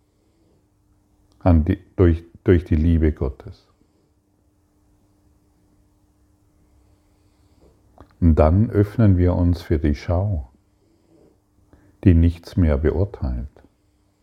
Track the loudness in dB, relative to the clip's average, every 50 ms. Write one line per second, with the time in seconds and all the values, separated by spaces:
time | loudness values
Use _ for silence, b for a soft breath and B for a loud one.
0 | _ _ _ _ _ _ _ _ _ _ _ _ _ _ _ _ _ _ _ _
1 | _ _ _ _ _ _ _ _ 0 2 2 2 2 0 -2 -4 -8 _ _ 2
2 | 2 2 2 0 -4 -12 -20 -6 _ 2 2 2 2 0 -2 0 0 0 0 2
3 | 0 0 -2 -2 -6 -8 -8 -12 -18 -20 -20 -20 _ _ _ _ _ _ _ _
4 | _ _ _ _ _ _ _ _ _ _ _ _ _ _ _ _ _ _ _ _
5 | _ _ _ _ _ _ _ _ _ _ _ _ _ _ _ _ _ _ _ _
6 | _ _ _ _ _ _ _ _ _ _ _ _ _ _ _ _ _ _ _ _
7 | _ _ _ _ _ _ _ _ _ _ _ _ _ _ _ _ _ _ _ _
8 | -20 -20 _ _ 0 0 2 2 2 2 2 0 0 0 0 -2 -2 -2 -2 0
9 | 2 2 2 2 0 0 0 0 -2 -2 -2 -4 -4 -6 -4 -4 -2 -4 -4 -4
10 | -6 -6 -4 -4 -4 -4 -6 -6 -8 -12 _ _ _ _ _ _ _ _ _ _
11 | _ _ _ _ _ _ _ _ _ _ _ _ _ b b b b b b b
12 | 4 4 4 6 4 2 0 -4 -10 -8 -4 -2 0 0 0 0 -2 -2 -2 -2
13 | -4 -6 -6 -8 -8 -8 -8 -8 -10 -12 -16 _ -20 _ _ _ _ _ _ _
14 | _ _ _ _